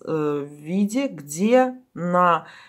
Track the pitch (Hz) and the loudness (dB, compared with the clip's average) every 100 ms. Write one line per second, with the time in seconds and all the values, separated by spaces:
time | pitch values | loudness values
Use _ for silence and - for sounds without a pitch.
0 | - 156 151 147 143 147 151 190 202 240 | -8 -4 -2 -4 -6 -12 -6 -2 0 0
1 | 277 170 143 151 214 254 254 254 _ - | -4 -6 -12 -2 2 4 4 -2 _ -8
2 | 175 180 175 165 - - | -2 2 4 2 -2 -18